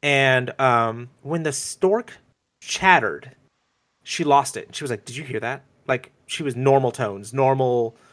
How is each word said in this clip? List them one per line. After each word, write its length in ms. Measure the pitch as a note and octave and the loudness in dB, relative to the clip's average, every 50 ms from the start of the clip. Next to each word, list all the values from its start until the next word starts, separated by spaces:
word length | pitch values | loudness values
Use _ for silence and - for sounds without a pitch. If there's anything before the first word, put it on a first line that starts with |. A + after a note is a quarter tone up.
And, 560 | - D3 C#3+ C#3 C3+ C3+ C3 B2+ B2+ B2 - _ | 0 2 2 4 4 4 4 2 0 -2 -4 _
um, 500 | C3 C3 B2 A#2+ A#2 A2+ A2+ A#2 A#2+ B2 _ _ | 2 4 4 4 2 0 -2 -6 -12 -16 _ _
when 200 | _ C#3 D#3 E3+ | _ -6 -6 -4
the 100 | D#3+ D#3 | -4 -4
stork 640 | C#3+ - - - - - - F#3 G3 A#3 A#3+ - - - _ _ _ _ _ _ _ _ | -4 -4 -8 -8 -8 0 0 2 2 2 -2 -6 -16 -20 _ _ _ _ _ _ _ _
chattered, 720 | - - - - - F#3+ F#3 D#3+ A#2+ G#2 D#2 C#2+ - - - _ _ _ _ _ _ _ _ _ _ _ _ _ _ | -12 -10 -8 0 4 4 4 4 4 0 -6 -6 -12 -18 -20 _ _ _ _ _ _ _ _ _ _ _ _ _ _
she 200 | - - - E3+ | -12 -6 -4 0
lost 320 | D3 C#3+ C#3 C#3 - - | 4 4 4 4 2 -6
it. 180 | A2 - - - | -10 -12 -12 -14
She 100 | - D3+ | -12 -6
was 60 | C#3 | -6
like, 140 | A#2+ G#2 _ | -6 -6 _
Did 120 | - A#2 | -12 -14
you 80 | C3+ D#3 | -14 -12
hear 160 | C#3 B2 A#2 | -8 -8 -8
that? 240 | G#2+ A#2 C3 C#3+ _ _ _ _ _ | -6 -6 -8 -10 _ _ _ _ _
Like, 260 | - C3+ B2+ - - _ _ _ | -4 -4 -4 -4 -10 _ _ _
she 160 | _ - - | _ -10 -6
was 120 | E3 C#3+ B2 | -6 -6 -4
normal 380 | - C3 C3+ C3+ C#3 C3 B2 | 0 2 4 4 4 4 0
tones, 400 | A#2 - B2+ G#2+ G2+ G2 G2+ G#2+ | -2 -2 -4 -6 -6 -8 -12 -10
normal 640 | A2+ C3+ C3+ C3 C3+ C3+ C3 B2+ B2 A#2+ A#2 A2+ - _ _ _ | -4 0 2 2 2 2 0 0 2 0 -2 -2 -6 _ _ _